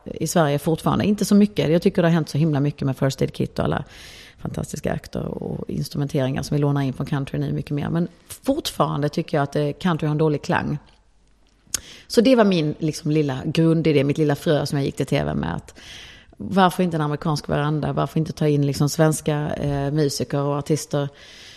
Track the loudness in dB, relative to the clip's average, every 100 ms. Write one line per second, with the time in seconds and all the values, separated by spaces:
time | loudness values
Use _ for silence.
0 | -12 -6 0 2 4 2 0 0 2 2
1 | 2 2 4 6 6 4 2 4 4 2
2 | 4 4 2 2 2 2 0 0 -4 0
3 | -2 0 -4 -2 -4 -2 -2 -2 -4 -14
4 | -20 -20 -20 -10 -8 -6 -6 -6 -4 -6
5 | -6 -8 -6 -6 -8 -8 -6 -6 -6 -4
6 | -4 -2 -2 -2 -2 0 0 0 -2 -4
7 | -4 -4 -4 -4 -4 -4 -4 -4 -2 -2
8 | -2 -6 _ -10 -2 -2 -2 -2 -2 0
9 | -2 -2 -2 -2 0 0 -2 -2 -2 0
10 | 0 2 2 0 0 0 0 -6 -8 _
11 | _ _ _ _ _ _ _ -10 -10 -20
12 | -6 0 2 4 4 2 -2 -2 -4 -4
13 | -2 0 0 -4 -4 0 2 4 4 2
14 | 2 2 2 0 0 0 0 -2 -2 -4
15 | -2 0 0 -2 -4 -6 -10 -20 -20 -18
16 | -20 -20 -20 -14 -2 4 4 4 -2 0
17 | -2 -2 -2 -2 -2 -2 0 0 -2 -2
18 | -2 -2 -2 0 2 4 2 2 0 4
19 | 4 4 -2 -2 -2 -4 -2 -2 0 0
20 | 0 0 -4 -2 -2 -2 0 -2 0 -2
21 | -2 -6 -20 -20 -20